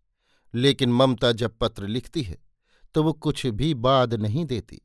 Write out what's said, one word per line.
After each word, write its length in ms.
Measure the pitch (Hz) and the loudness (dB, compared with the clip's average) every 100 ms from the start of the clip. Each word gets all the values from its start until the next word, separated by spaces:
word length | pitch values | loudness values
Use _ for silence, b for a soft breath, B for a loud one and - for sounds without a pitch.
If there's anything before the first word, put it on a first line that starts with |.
| _ _ _ _ _ | _ _ _ _ _
लेकिन 380 | 117 139 139 123 | 0 2 4 2
ममता 380 | 120 131 117 123 | 4 4 2 0
जब 260 | 110 113 - | 0 -2 -2
पत्र 300 | 113 - 101 | -4 -4 -6
लिखती 360 | 120 - 165 | -6 -6 -8
है 140 | 104 78 _ _ _ _ - | -8 -10 _ _ _ _ -4
तो 100 | 160 | 0
वो 100 | 156 | 0
कुछ 320 | 156 151 - | 0 -4 -4
भी 280 | 127 107 156 | -4 -2 -2
बाद 400 | 127 127 135 120 | 0 2 4 2
नहीं 320 | 113 107 135 | 0 -2 -2
देती 360 | 165 113 - - | -4 -6 -10 -18